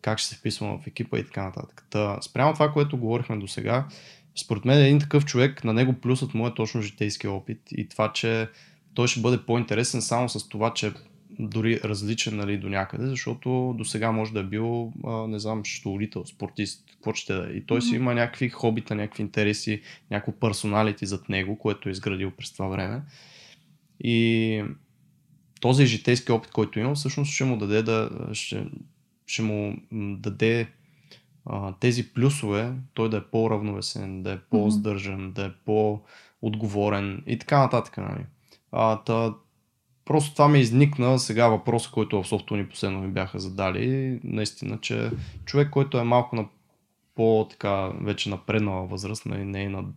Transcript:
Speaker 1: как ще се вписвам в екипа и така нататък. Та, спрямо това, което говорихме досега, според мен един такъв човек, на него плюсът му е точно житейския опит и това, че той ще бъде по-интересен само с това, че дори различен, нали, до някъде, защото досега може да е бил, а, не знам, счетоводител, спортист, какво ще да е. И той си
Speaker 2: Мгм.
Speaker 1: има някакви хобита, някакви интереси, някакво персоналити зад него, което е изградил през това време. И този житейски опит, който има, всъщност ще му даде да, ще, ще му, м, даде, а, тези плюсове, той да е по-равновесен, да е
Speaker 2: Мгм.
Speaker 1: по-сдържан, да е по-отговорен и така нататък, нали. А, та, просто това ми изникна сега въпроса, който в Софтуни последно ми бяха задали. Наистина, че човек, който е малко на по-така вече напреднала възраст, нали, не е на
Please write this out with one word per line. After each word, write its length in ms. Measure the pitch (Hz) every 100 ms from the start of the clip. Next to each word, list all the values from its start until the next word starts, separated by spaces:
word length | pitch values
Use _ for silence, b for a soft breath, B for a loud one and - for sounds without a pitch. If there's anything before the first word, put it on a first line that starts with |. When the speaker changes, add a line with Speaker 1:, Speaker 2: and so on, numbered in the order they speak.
Speaker 1:
как 180 | - 107
ще 100 | -
се 60 | -
вписвам 440 | 110 - 104 101
в 80 | -
екипа 300 | - 117 107
и 60 | -
така 180 | -
нататък. 420 | 95 - - - _
Та, 280 | 104 104 98
спрямо 320 | - - 143
това, 180 | 151 151
което 260 | 147 143 131
говорихме 400 | 113 117 127 110
досега, 480 | 98 - 107 123 143 B B B B -
според 300 | - 104 123
мен 140 | 143
един 180 | 135 147
такъв 260 | 147 147 147
човек, 380 | 123 139 139
на 100 | 117
него 200 | 110 131
плюсът 400 | 127 120 127 135
му 140 | 117 120
е 60 |
точно 280 | 117 110 117
житейския 500 | 101 - 104 - 104
опит 280 | 98 - 110 -
и 180 | - 101
това, 240 | - 107
че 360 | - 117 113 110 B B B _
той 140 | - 123
ще 140 | 120
бъде 160 | 120 120 -
по-интересен 560 | 117 113 107 120 123
само 280 | 110 120 123
с 200 | 104 -
това, 240 | 107 113
че 200 | - 107 - - _ _ -
дори 400 | 113 110 110 113
различен, 540 | 107 101 104 113 - 107
нали, 200 | 101 101
до 120 | 98
някъде, 380 | 98 98 - 131
защото 680 | 127 - 117 123 127 127 113
досега 340 | 110 110 113
може 220 | 110 110
да 60 | 107
е 40 |
бил, 500 | 98 107 117 120 117 - -
а, 200 | 113 110
не 120 | 107
знам, 260 | 107 110 101
счетоводител, 600 | - 101 98 107 - -
спортист, 580 | - 101 - 101 - _
какво 220 | _ 107
ще 200 | - -
да 140 | 95 90
е. 40 |
И 140 | 98 -
той 160 | 131
си 60 | 240
Speaker 2:
Мгм. 80 | 120
Speaker 1:
има 180 | 127
някакви 360 | 120 117 - 123
хобита, 460 | - 117 110 - 107
някакви 280 | 104 -
интереси, 580 | 104 - 104 107 - 107 B B _
някакво 200 | 104 - -
персоналити 680 | 113 101 107 104 107 98 98
зад 240 | 98 -
него, 280 | 95 95 107
което 320 | 107 101 101
е 20 |
изградил 400 | 92 101 95 95
през 220 | - -
това 140 | - 95
време. 340 | 95 98 117 147 B B B B B B _ _ _
И 640 | 117 117 117 113 113 110 104 - _ _ _ _ _ _ _ -
този 240 | 120 127 131
житейски 460 | 107 - 123 -
опит, 200 | 117 -
който 280 | - - 107
има, 160 | 123 147
всъщност 360 | 135 147 143
ще 100 | - 135
му 120 | 117
даде 260 | 101 107
да, 260 | 113 113 110 - -
ще, 320 | 107 - 104 - - - _ _ _ -
ще 140 | -
му, 340 | 110 104 104 - -
м, 240 | 113 101 98
даде, 500 | 107 98 113 117 113 _ b b b b b _ -
а, 280 | 98 98
тези 340 | 95 123 120 120
плюсове, 580 | - 135 143 104 104 117 131 127
той 160 | - 113
да 80 | 107
е 60 |
по-равновесен, 1000 | - 113 113 107 104 98 - - 98 95
да 80 | 95
е 40 | 95
Speaker 2:
Мгм. 80 | _
Speaker 1:
по-сдържан, 840 | 110 104 104 107 101 98 95 95
да 140 | 92 98
е 60 | - -
по-отговорен 1600 | 107 107 104 - - - _ 113 107 110 101 104 101 98 95 -
и 120 | 113
така 200 | - 143
нататък, 380 | 131 120 - -
нали. 280 | 98 101 - _ b b _
А, 260 | - 113 107
та, 300 | - 113 117 104 _ _ _ _ _ _ -
просто 280 | 151 147
това 140 | - 147
ми 120 | 147
изникна 600 | 117 123 147 143 123 131
сега 280 | 123 110 117
въпроса, 420 | 107 - 117 -
който 300 | - 104 104
в 40 | 92
Софтуни 400 | 104 - 104 95
последно 300 | - 101 95
ми 80 | 95
бяха 320 | 95 95 98
задали. 800 | 95 95 95 95 120 135 131 127
Наистина, 540 | - 107 107 - 101 107
че 300 | - 113 117 - B B -
човек, 240 | 143 147
който 280 | 143 139 123
е 60 |
малко 320 | 117 123 120 117
на 100 | 104 _ _ _ _ _ _ -
по-така 720 | 113 110 107 - 101 98 95 -
вече 280 | 104 98 104
напреднала 580 | 92 - 110 104 92 92
възраст, 380 | 98 98 110 107
нали, 200 | 98 98
не 180 | 98
е 60 | 98
на 140 | 98 95